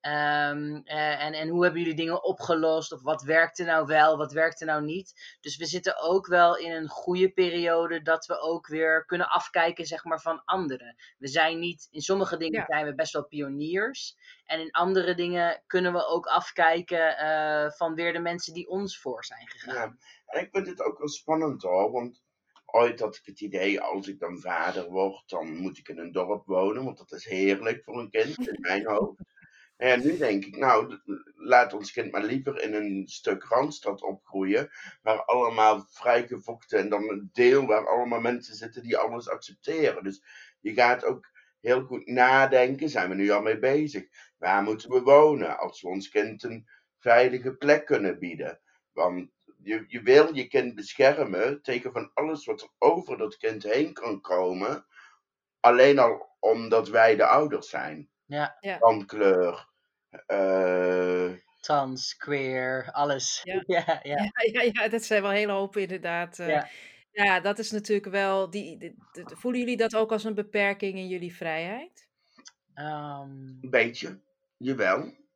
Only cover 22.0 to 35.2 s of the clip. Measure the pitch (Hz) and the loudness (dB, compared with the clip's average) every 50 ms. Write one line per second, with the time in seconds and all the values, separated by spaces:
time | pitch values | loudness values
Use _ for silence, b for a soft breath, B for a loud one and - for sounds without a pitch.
22 | 120 123 117 _ _ _ _ _ _ _ _ _ _ - - 113 120 117 110 - | -6 -8 _ _ _ _ _ _ _ _ _ _ _ 0 2 4 4 4 2 -4
23 | 113 107 - - _ - 101 - 104 101 95 92 95 101 101 - - 67 87 98 | -6 -6 -6 -12 _ -20 -16 -14 -12 -8 -4 -2 0 0 0 -2 -4 -4 -6 -6
24 | 95 98 95 - 85 87 90 90 - 90 87 82 82 90 90 92 87 87 90 95 | -8 -10 -10 -10 -10 -10 -10 -10 -8 -6 -4 -4 -4 -4 -4 -6 -8 -4 -2 0
25 | 98 98 95 - _ _ 92 87 80 80 78 82 92 95 90 - _ - 82 82 | 0 0 -2 -8 _ _ -8 -8 -6 -8 -8 -8 -8 -8 -8 -10 _ -16 -14 -14
26 | 85 87 82 92 92 90 104 101 _ 95 95 92 95 101 110 123 131 127 - - | -14 -6 -4 -4 -2 -2 -4 -6 _ -2 0 0 2 0 0 -2 -6 -8 -10 -12
27 | - _ - - - - 95 92 98 98 98 98 113 113 117 113 _ - 107 120 | -18 _ -18 -16 -12 -8 -2 2 4 2 2 2 0 -4 -4 -4 _ -12 -10 -10
28 | 113 101 - 110 113 139 156 - 123 - 101 - - 90 92 101 - 110 104 - | -10 -2 0 0 0 0 -2 -8 -8 -8 -8 -6 -4 -2 -2 -2 -2 0 0 0
29 | - - - _ - b b b b b b b b b b _ 120 127 123 123 | 0 -2 -6 _ -20 b b b b b b b b b b _ 4 4 4 4
30 | 127 151 175 165 147 113 101 98 98 - - - 135 131 117 110 107 - - - | 4 0 0 2 0 0 0 -2 -4 -6 -4 0 4 4 4 4 2 -2 -10 -16
31 | _ - 98 - - - _ _ - 120 127 123 120 120 - 107 98 - - 117 | _ -12 -12 -12 -12 -20 _ _ 2 6 6 6 6 4 -2 -10 -10 -8 -8 -6
32 | 107 95 - 98 104 110 127 135 135 143 139 - - 107 107 107 104 101 98 98 | -6 -4 -4 -4 -4 -2 -4 -4 -4 -6 -6 -4 -4 -4 -4 -4 -4 -4 -4 -6
33 | 95 - - - - 113 98 95 - - 113 123 143 151 - - - 107 98 - | -6 -8 -14 -6 -4 -4 -4 -4 -2 0 0 0 0 -2 -6 -8 -8 -8 -8 -6
34 | - 98 98 - _ _ - 95 95 95 101 123 147 B B B B B B B | -8 -10 -10 -12 _ _ -4 -4 0 0 0 0 -2 B B B B B B B
35 | _ 110 110 - | _ -2 0 0